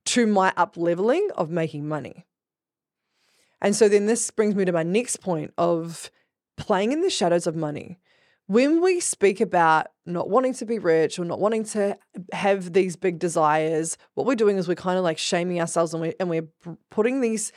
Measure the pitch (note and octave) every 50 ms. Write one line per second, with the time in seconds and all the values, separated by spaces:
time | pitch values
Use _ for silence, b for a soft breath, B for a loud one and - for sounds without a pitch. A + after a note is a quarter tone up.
0 | _ - - B3 A#3 G#3+ G#3 F#3+ F#3 F#3 - E3+ G3 - _ F3 E3+ E3+ F3 E3+
1 | G3 A3+ C4+ F4+ G#4 G4 - - F3+ D3+ E3+ E3+ E3 D#3 - D3 D3 D3+ D3+ D3
2 | C3 G2 - - _ _ _ _ _ _ _ _ _ _ _ _ _ _ _ _
3 | _ _ _ _ _ _ _ _ _ _ _ _ - G3+ G3+ - A3+ G#3 G#3 G3+
4 | G3+ G#3+ A#3 A3+ - - - - G#3 G#3+ G3+ G3+ F#3+ F#3 F3 E3 E3 E3+ F#3 A3+
5 | B3 - - - - G3 E3+ D#3 D3 - - - E3+ E3+ E3+ E3 E3 E3+ E3 -
6 | - - - _ _ _ _ _ _ _ _ - - - G#3 F#3+ G#3 A3+ C#4 D#4+
7 | F4+ F#4+ - - G#3 E3+ E3+ F3 E3 F3+ D#3 E3 D#3 D3+ D3 - - - F3+ -
8 | _ _ _ _ _ _ _ _ _ - F#3+ A#3 C4 C#4+ D#4+ E4 F4 F#4 F#4 F4
9 | - - - - G3 G3 G3 - A3 F3 F3+ F3 E3 D#3+ D#3 D#3 - - - _
10 | _ E3+ F3 E3+ - - F#3+ B3+ C4 C4 B3+ - A#3 G#3 A#3 - - F3 D#3+ E3
11 | D#3 B2+ - - F3 E3+ A2+ G2+ F3+ G#3+ A3+ A3 G#3+ G#3+ - G#3+ G3+ G3+ G3 -
12 | _ _ _ G3+ F3 - - E3+ F3 G3+ G3+ G3 F3 F3+ E3+ G3 F#3 F#3 E3+ -
13 | - F#3+ F3 D#3 F#3 F3 E3 E3+ D#3 D3+ D3+ D#3 D#3 D#3+ E3 D#3 E3 D#3+ - b
14 | b b _ - - A3+ C#4 A3 A3+ G3+ G3 F#3+ F3+ E3+ F3 - - F#3 F3+ F#3
15 | F#3 E3+ D#3 - - - F#3 F3 E3+ F3+ F3+ F3 E3 E3 - E3+ E3 D#3+ E3 E3
16 | E3 E3 - - F#3+ F3+ E3 E3 E3 D#3 _ _ _ F3 D#3+ - _ _ - A3
17 | G#3 B3 C4 C#4 B3 A3+ A3 G#3 - - b